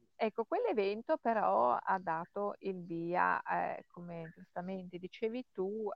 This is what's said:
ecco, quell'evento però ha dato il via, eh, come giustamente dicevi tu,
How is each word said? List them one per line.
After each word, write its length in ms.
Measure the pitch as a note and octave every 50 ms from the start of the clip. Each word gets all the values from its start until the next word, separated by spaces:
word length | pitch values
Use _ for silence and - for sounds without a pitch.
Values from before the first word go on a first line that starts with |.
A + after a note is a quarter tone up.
| _ _ _
ecco, 300 | - A3+ G#3+ - - A3+
quell'evento 720 | - D#4+ G4+ B4 A4 D#4 G#3+ G3 G3 G#3 A3 - - D#4+
però 560 | - - A#3 A3+ G#3 F#3 F#3 G3 A3 A#3+ B3 A#3
ha 240 | - - - F#3+ F#3+
dato 560 | F#3 F3 D#3+ D#3+ F3 - - G3+ G3+ G3+ - -
il 240 | - G3 F#3+ F3+ E3+
via, 560 | F3+ E3+ E3 E3+ E3+ F3 F3 F3+ F3+ F3 - -
eh, 400 | - - F3 E3+ - - - -
come 420 | _ - F3+ F3 F3 E3+ E3+ E3 D#3+ -
giustamente 640 | - F#3 - - F3+ F3+ F#3 F#3+ F#3+ F3+ F3+ F#3
dicevi 480 | F3 F#3 F3+ - - A#3 A3 A3+ B3+ B3+ -
tu, 380 | _ G3+ F#3 G3 G#3+ A3 G#3+ G3 -